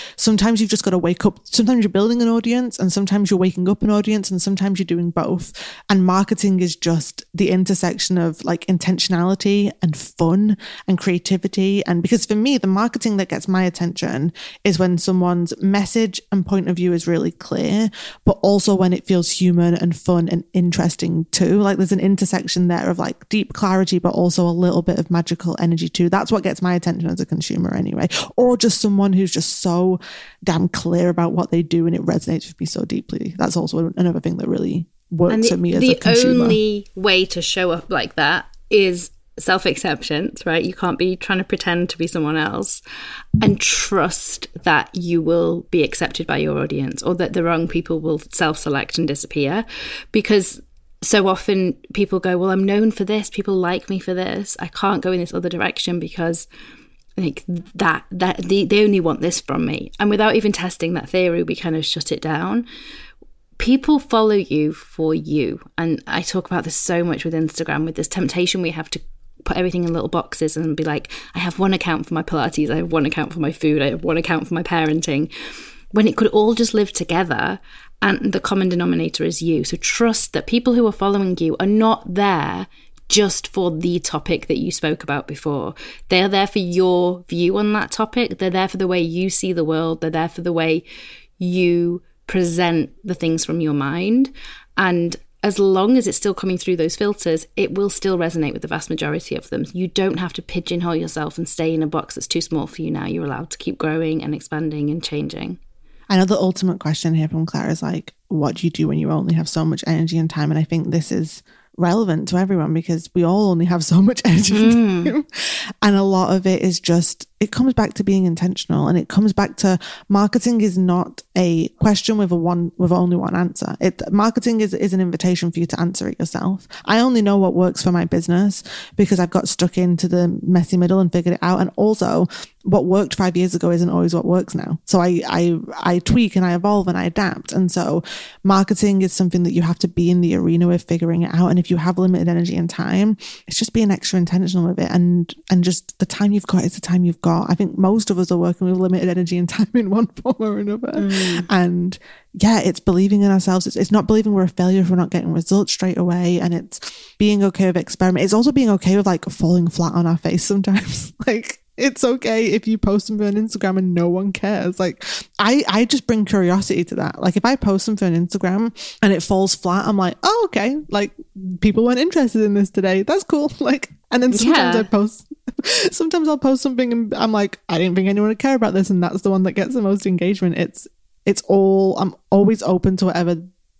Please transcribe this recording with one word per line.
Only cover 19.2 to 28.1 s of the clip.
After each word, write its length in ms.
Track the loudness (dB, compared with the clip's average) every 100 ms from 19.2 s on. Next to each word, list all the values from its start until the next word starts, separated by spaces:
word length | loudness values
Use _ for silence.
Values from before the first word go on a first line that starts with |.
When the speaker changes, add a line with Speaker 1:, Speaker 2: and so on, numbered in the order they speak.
| 2
Speaker 1:
human 440 | 2 4 4 4 2
and 200 | 0 -2
fun 320 | 0 2 2
and 160 | -2 -2
interesting 720 | 0 0 2 0 0 -2 -2 -2
too. 300 | 0 2 4
Like, 160 | 2 0
there's 140 | 0
an 60 | 0
intersection 680 | 2 2 2 -2 -4 0 0
there 220 | 0 -2
of, 80 | -2
like, 320 | -4 -8 -4
deep 240 | -2 -2
clarity, 460 | -2 0 2 2 0
but 140 | 0
also 340 | 2 2 4 2
a 20 |
little 320 | 2 2 2
bit 160 | 0 -2
of 140 | 0
magical 440 | -2 -2 -4 -4 -2
energy 280 | 0 0 -2
too. 220 | 0 2
That's 220 | 2 0
what 120 | -2
gets 180 | -2 -2
my 120 | -2
attention 360 | 0 -2 -4 -4
as 100 | -4
a 60 | -4
consumer 480 | -4 -4 -2 -2 -2
anyway, 320 | -4 -2 -2